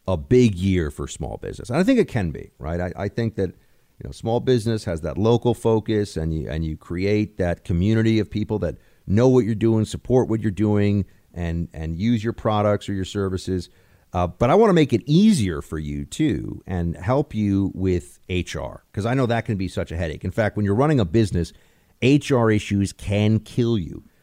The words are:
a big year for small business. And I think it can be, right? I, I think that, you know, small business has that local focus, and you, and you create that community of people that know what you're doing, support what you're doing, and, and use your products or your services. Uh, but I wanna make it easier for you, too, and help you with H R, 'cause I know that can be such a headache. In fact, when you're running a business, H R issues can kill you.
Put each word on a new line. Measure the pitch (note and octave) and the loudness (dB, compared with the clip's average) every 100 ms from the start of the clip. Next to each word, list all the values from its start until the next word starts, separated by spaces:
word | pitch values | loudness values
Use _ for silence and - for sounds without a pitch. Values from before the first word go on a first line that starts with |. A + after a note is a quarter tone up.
| - | -6
a | F2 | -4
big | C#2+ B2 A#2+ F2 | 2 4 4 2
year | G2 F2+ D2+ | 0 0 -2
for | - C#2 | -6 -10
small | - C2 G#1+ | -10 -10 -10
business. | G1+ - - | -10 -12 -4
And | C#3 | 0
I | |
think | G3+ B3+ | 2 2
it | F3 | 2
can | A2+ F2 | -2 -4
be, | - - - | -6 -10 -12
right? | C#2+ F2 | -6 -4
I, | F2 - | -4 -6
I | G2 | -6
think | - A2+ - | -4 -4 -2
that, | F2+ | -4
you | - _ _ _ - | -6 _ _ _ -16
know, | - | -14
small | - A2+ A#2+ | -8 -4 -2
business | C3 B2 A2 A2 | 2 2 0 -4
has | - E2 | -4 -6
that | D#2 C2 | -6 0
local | A2 A#2 B2 | 2 2 2
focus, | A2 A#2 A2 - G#2+ G2+ D#2+ | 0 0 0 0 -2 -2 -4
and | D#2+ | -4
you, | D#2 A1 | -4 -4
and | D#2 D#2+ | -4 -4
you | D2+ | -6
create | - F2 G2 G#2+ G#2+ - | -8 -4 0 0 0 -2
that | F2 E2+ | -2 -2
community | - F2 G2+ A2 A2+ A2 | -2 0 2 4 4 2
of | G2 | 0
people | G#2+ G#2+ G#2+ | -4 -4 -2
that | E2+ - _ _ - | -4 -6 _ _ -2
know | G2+ C3 | 4 6
what | B2+ G#2 | 6 4
you're | G#2+ | 2
doing, | A2+ A2 G#2+ | 2 2 0
support | - - B2+ A2 | -4 0 2 2
what | A2 | 0
you're | G#2+ | -2
doing, | F2+ G#2+ G#2 G#2 G2+ F#2 - _ | 0 2 2 2 0 -2 -10 _
and, | - E2+ E2 E2+ | -8 -4 -4 -6
and | D#2+ D#2+ E2 | -8 -8 -4
use | A2+ A#2 A2+ | 0 0 -2
your | |
products | - A2+ G#2+ G#2 G#2 - | -4 -2 2 2 0 -4
or | |
your | G2 F2+ | -6 -6
services. | G2+ F#2+ F#2 - F#2 - _ _ _ _ | -4 -4 -4 -4 -6 -6 _ _ _ _
Uh, | F2+ F2 | -4 -2
but | - A#2+ | 0 2
I | F#3 | 4
wanna | A3+ | 6
make | E3+ D3 | 4 4
it | A2+ - | 0 2
easier | D#3+ A3 F3 F#2+ D2 | 4 6 4 0 -4
for | - D#2+ | -6 -8
you, | D2+ C#2+ C#2+ | -6 -6 -6
too, | - D#3 D2 G#1 - - | -2 0 -2 -6 -10 -8
and | F#2 E2+ D#2 | -4 -4 -4
help | F#2+ C3+ D3+ | -2 -2 -2
you | G#2+ G2+ G2 G2 | -2 0 0 0
with | - F#2 F2 - - - | -2 -2 -2 -4 -14 -6
H | F2+ E2+ D#2 | -4 -4 -8
R, | C#2 - _ | -10 -14 _
'cause | - G#2+ | -6 -2
I | |
know | C3 A#2+ | 0 0
that | A#2 A#2 | -2 -2
can | G2 | -4
be | F#2 | -4
such | - E2+ | -6 -6
a | E2+ | -6
headache. | E2 D2+ | -6 -6
In | F2 | -6
fact, | A2+ G#2 G#2 | -2 -2 0
when | G2+ | 0
you're | G#2 | 2
running | D3 C#3+ | 2 2
a | F2 | 2
business, | A2+ G#2+ F2+ E2 - _ _ _ _ | 2 2 0 -4 -8 _ _ _ _
H | B2 C#3+ - | 2 4 4
R | B2+ A2+ | 2 4
issues | G#2 - G2+ G2 | 2 0 0 0
can | - - G2+ G#2+ A2 | -4 -4 0 2 2
kill | - - A#2 A2+ | 0 -2 0 0
you. | D#2 E2 - _ | -4 -10 -16 _